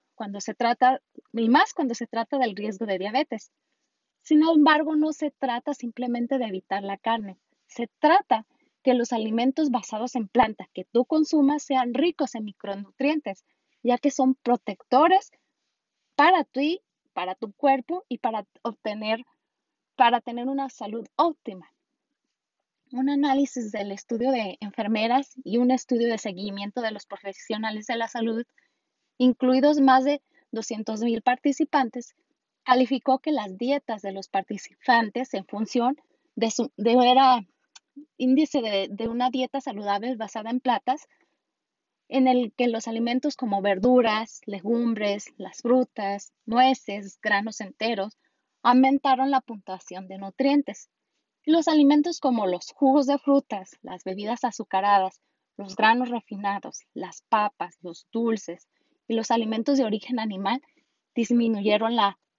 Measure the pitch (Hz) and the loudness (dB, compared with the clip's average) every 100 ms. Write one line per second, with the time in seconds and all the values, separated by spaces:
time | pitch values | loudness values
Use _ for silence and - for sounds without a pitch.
0 | _ - 208 196 220 - 233 240 254 269 | _ -14 -12 -10 -10 -4 -2 2 2 2
1 | _ - - 233 226 285 392 - 262 233 | _ -20 -10 -2 2 2 2 -2 -4 -4
2 | 233 233 226 269 226 190 214 190 214 185 | -8 -6 -4 -2 -2 -4 -8 -6 -4 -4
3 | 202 254 302 220 - _ _ _ _ _ | -2 -2 -2 -6 -12 _ _ _ _ _
4 | _ _ - 302 320 311 311 302 311 302 | _ _ 2 4 6 6 6 4 2 0
5 | 311 - 294 - 247 240 294 277 233 240 | -2 -2 -6 -4 -6 -4 -6 -8 -8 -8
6 | 247 240 233 269 220 190 - 202 196 196 | -6 -4 -2 -4 -4 -8 -6 -8 -6 -6
7 | 226 226 196 185 _ _ _ - 233 - | -4 -4 -6 -16 _ _ _ -10 -10 0
8 | 302 381 - 226 - _ _ _ 262 247 | 4 4 2 -2 -4 _ _ _ 2 2
9 | 233 226 220 226 254 294 294 226 - 214 | 0 -2 -2 0 0 0 0 -2 -6 -8
10 | 247 240 202 247 220 208 - - - 240 | -6 -6 -2 0 0 -2 -14 -14 -4 -2
11 | - 311 302 311 277 294 - 262 247 240 | 0 0 2 2 2 0 -2 -2 0 0
12 | 339 - 262 226 208 - 202 196 196 - | -2 -2 -6 -6 -12 -12 -12 -10 -12 -4
13 | 277 311 202 190 _ _ _ _ 233 247 | -2 -2 -6 -12 _ _ _ _ -2 0
14 | 285 - 262 - 240 247 - 190 - 254 | 0 2 0 0 -2 -2 -4 -10 0 4
15 | 339 381 - _ _ _ _ _ _ _ | 4 4 0 _ _ _ _ _ _ _
16 | _ - 320 262 - 262 302 370 _ _ | _ 2 4 4 0 -2 -2 -4 _ _
17 | _ 175 180 - 214 - 277 269 - 349 | _ -8 -6 -6 -10 0 2 2 -2 -10
18 | - 233 226 214 196 _ 233 214 214 214 | -8 -6 -4 -6 -10 _ -10 -8 -10 -6
19 | 214 226 - _ _ _ _ _ _ - | -4 -6 -8 _ _ _ _ _ _ 2
20 | 233 240 240 240 254 277 269 - 208 226 | 4 4 -4 -8 -6 -6 -6 -10 -10 -10
21 | - - 330 - 226 185 - _ _ _ | -8 0 0 -2 -14 -16 -20 _ _ _
22 | _ _ _ _ _ _ _ _ - 254 | _ _ _ _ _ _ _ _ -12 -4
23 | 269 285 285 277 277 254 214 208 202 196 | -2 0 2 2 0 -2 -8 -6 -8 -8
24 | - 226 254 247 196 - 208 - 208 214 | -6 -2 0 -2 -4 -8 -10 -6 -2 0
25 | 226 254 - 262 185 233 247 254 - 240 | 2 0 -2 -12 -2 0 2 0 0 0
26 | 233 226 214 185 208 196 208 247 220 208 | 0 -2 -6 -8 -10 -8 -8 -6 -6 -8
27 | - 202 196 - - 214 220 214 214 233 | -14 -14 -14 -14 -8 -6 -6 -8 -6 -6
28 | 226 233 226 226 - _ _ _ _ _ | -4 -4 -4 -4 -8 _ _ _ _ _
29 | _ - 254 - 254 254 294 294 262 262 | _ 2 2 4 2 4 4 6 6 6
30 | 269 285 _ _ - 220 - 214 220 214 | 4 -2 _ _ -12 -10 -8 -8 -6 -4
31 | 240 226 247 247 294 269 302 285 240 247 | -2 0 0 0 0 0 0 0 -2 -6
32 | - _ _ _ _ _ - 202 247 262 | -14 _ _ _ _ _ 2 4 4 0
33 | - 262 311 269 202 190 240 285 - 208 | 0 0 0 -2 -4 -6 -2 -2 -4 -8
34 | 196 190 - 196 - 208 - _ - 233 | -8 -10 -6 -6 -4 -10 -12 _ 2 2
35 | 214 240 262 196 - 208 220 240 240 294 | 2 -4 -6 -8 -8 -8 -4 0 -2 -4
36 | _ _ _ 214 220 - 220 - 226 247 | _ _ _ -4 -4 -2 -6 -2 2 4
37 | 247 254 269 240 190 _ _ - _ 285 | 6 6 6 4 0 _ _ -20 _ -20
38 | 302 - 254 277 302 285 220 196 190 202 | -16 -2 2 2 2 0 0 -2 -2 -6
39 | 226 233 247 254 254 269 262 208 202 202 | -6 -2 -2 -2 -4 -6 -8 -8 -4 -4
40 | 240 226 208 220 220 254 254 220 - 262 | -4 -6 -8 -10 -6 -4 0 0 0 -4
41 | _ _ _ _ _ _ _ _ _ _ | _ _ _ _ _ _ _ _ _ _
42 | - 269 254 247 226 - 240 226 226 226 | -4 2 4 4 0 -2 -2 -2 -6 -4
43 | 233 254 294 - 226 196 202 190 247 254 | -2 -2 -2 -4 -4 -2 0 2 4 4
44 | 226 214 226 - - 196 202 233 233 208 | 4 0 -6 -12 -12 -8 -4 -2 -2 -2
45 | 208 196 - - 185 - 233 254 - - | -4 -4 -8 -16 -16 -6 0 2 0 -4
46 | 196 202 - _ - 233 262 254 - 202 | -6 -6 -12 _ -2 4 4 2 -6 -12
47 | 196 - 214 202 220 208 196 - 220 202 | -12 -8 -4 -2 -4 -10 -12 -6 -4 -4
48 | 214 _ _ _ _ _ 240 254 262 277 | -6 _ _ _ _ _ 4 6 6 4
49 | 277 254 277 262 - 208 - 185 - 185 | 2 0 2 -2 -4 -16 -14 -14 -14 -16
50 | 185 190 196 - 269 285 240 - - _ | -14 -14 -10 -2 2 2 0 -10 -18 _
51 | _ _ _ _ 302 330 320 311 277 302 | _ _ _ _ 2 2 4 4 6 4
52 | 349 - 269 233 190 180 - - 269 285 | 2 0 -2 0 -2 -4 -6 0 4 4
53 | 262 277 277 277 - 202 190 _ - 180 | 2 0 2 2 2 -12 -12 _ -16 -12
54 | 190 190 208 240 233 - 202 190 202 202 | -10 -8 -6 -4 -6 -6 -4 0 4 4
55 | 185 - _ _ _ - 196 196 214 247 | 2 -6 _ _ _ -16 -12 0 2 2
56 | 240 233 - 202 202 202 - - _ - | -2 -8 -10 -8 -6 -6 -10 -18 _ -14
57 | 175 - - 214 208 - 175 _ 180 170 | -14 -12 -2 0 0 -4 -12 _ -18 -18
58 | _ 226 233 214 - 175 _ _ _ _ | _ -4 -2 -4 -6 -16 _ _ _ _
59 | - 226 220 233 220 220 254 277 220 208 | -6 -4 0 -2 -2 -4 0 2 0 -2
60 | - 240 220 190 196 262 _ _ _ _ | -4 -6 -4 -4 -4 -4 _ _ _ _
61 | _ 240 226 240 226 208 208 208 226 233 | _ -4 0 2 2 0 0 0 0 0
62 | 196 - _ | 0 -2 _